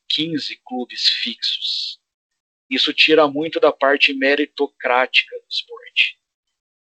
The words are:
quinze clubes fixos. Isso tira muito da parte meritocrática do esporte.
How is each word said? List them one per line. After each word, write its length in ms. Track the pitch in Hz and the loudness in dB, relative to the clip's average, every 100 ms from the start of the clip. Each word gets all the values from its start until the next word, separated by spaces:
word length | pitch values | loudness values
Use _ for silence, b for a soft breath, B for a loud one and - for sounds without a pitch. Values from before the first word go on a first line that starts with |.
| - | -8
quinze 520 | 139 165 151 - - - | -6 -4 -6 -8 -14 -12
clubes 420 | 127 123 - - | -10 -10 -4 -2
fixos. 920 | - 120 - - - - - - - _ _ _ _ _ _ - | -2 -6 -6 -6 -4 -6 -6 -8 -12 _ _ _ _ _ _ -6
Isso 240 | 131 156 | -2 0
tira 360 | - 156 156 147 | 2 4 4 4
muito 320 | 139 165 170 | 0 -4 2
da 120 | 151 | 2
parte 400 | - 135 143 - | 4 2 4 2
meritocrática 1300 | 135 135 143 147 - 143 - 127 123 127 - - - | 2 2 2 0 -4 -6 -2 0 2 2 0 -2 -8
do 100 | - | -10
esporte. 720 | - - 466 494 - - - _ _ _ _ _ _ | -8 -8 -14 -4 -2 -2 -4 _ _ _ _ _ _